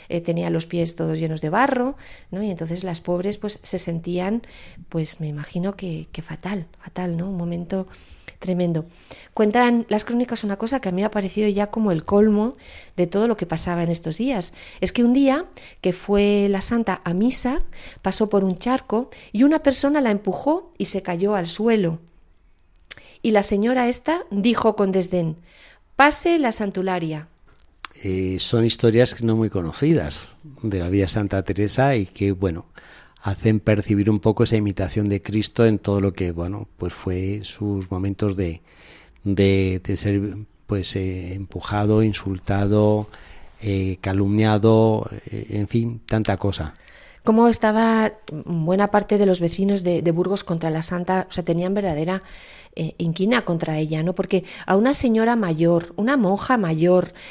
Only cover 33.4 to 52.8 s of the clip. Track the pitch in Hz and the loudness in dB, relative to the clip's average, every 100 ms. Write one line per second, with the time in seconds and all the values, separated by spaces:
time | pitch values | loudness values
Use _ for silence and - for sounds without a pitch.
33.4 | 113 107 110 104 101 101 101 107 110 104 | 2 2 2 0 2 0 2 2 2 2
34.4 | 113 110 104 95 90 110 104 101 - 107 | 2 2 0 -2 -4 -2 -2 -2 -2 -4
35.4 | 104 - 113 104 - 101 98 90 90 82 | -2 2 4 4 0 0 0 0 -4 -4
36.4 | 85 104 107 - 87 - - 92 95 104 | -6 -8 -12 -10 -10 -6 -4 -4 -4 -6
37.4 | 98 - 104 98 92 92 98 98 104 95 | -10 -6 -4 -4 -4 -4 -4 -2 -2 0
38.4 | 90 82 _ - - - - _ 101 95 | -4 -6 _ -20 -20 -20 -20 _ -2 4
39.4 | 98 95 95 92 - 98 104 101 101 95 | 4 4 2 -2 -4 -2 0 0 -2 -8
40.4 | 107 _ - 101 92 95 95 92 87 95 | -14 _ -6 -4 -2 -4 -4 -6 -8 -10
41.4 | 98 90 - 104 104 107 110 101 98 95 | -10 -10 -4 0 4 4 4 0 -6 -6
42.4 | - 101 101 107 107 107 107 - - - | -2 0 2 4 4 2 -2 -12 -20 -20
43.4 | - - 104 98 95 92 95 98 98 104 | -20 -10 -4 -2 -2 -4 -2 0 2 4
44.4 | 107 107 110 110 113 107 104 104 - 107 | 4 4 6 6 6 2 -4 -10 -10 -10
45.4 | 107 104 101 117 117 117 - 110 107 98 | -6 -4 -2 -2 -2 -6 -4 -2 0 0
46.4 | 101 - 78 - - - - - - 220 | 0 -2 -6 -12 -20 -20 -20 -4 2 6
47.4 | 233 226 220 214 226 226 220 - - 151 | 6 4 2 2 4 4 2 -2 -10 -10
48.4 | - 170 160 190 202 208 208 208 202 180 | -4 -2 0 2 2 2 2 4 4 4
49.4 | 170 170 196 202 180 170 165 165 180 196 | 0 0 0 0 0 0 2 0 0 -2
50.4 | - 165 165 156 160 180 180 185 185 - | -4 -4 -2 -2 -4 -4 -2 -2 -2 -4
51.4 | 170 165 180 202 196 151 160 190 - - | -2 0 0 0 -2 -2 -2 -4 -6 -18
52.4 | - - - - | -20 -20 -14 -8